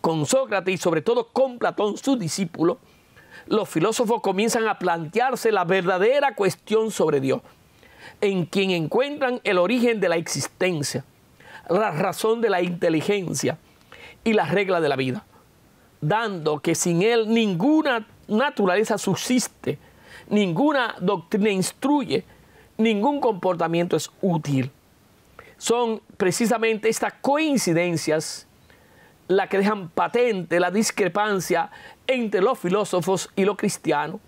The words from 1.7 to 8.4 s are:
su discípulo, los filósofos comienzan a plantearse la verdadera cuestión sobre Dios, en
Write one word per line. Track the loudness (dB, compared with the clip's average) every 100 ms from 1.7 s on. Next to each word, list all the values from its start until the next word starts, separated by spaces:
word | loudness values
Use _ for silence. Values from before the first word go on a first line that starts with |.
| 0 -2 -2
su | -2 -2
discípulo, | -2 -4 -6 0 -2 -2 _ _ _ -20 -20 -20 -2
los | -2 0
filósofos | 0 0 0 0 0
comienzan | 0 0 0 0 -2
a | -2
plantearse | -2 -2 -2 -2 0 0 0
la | 2
verdadera | 2 0 2 2 4 4 2
cuestión | 0 -2 -2 -2 0 0
sobre | 0 2 2
Dios, | 0 -2 -4 -20 _ _ -20 -20 -20 -4
en | 0 0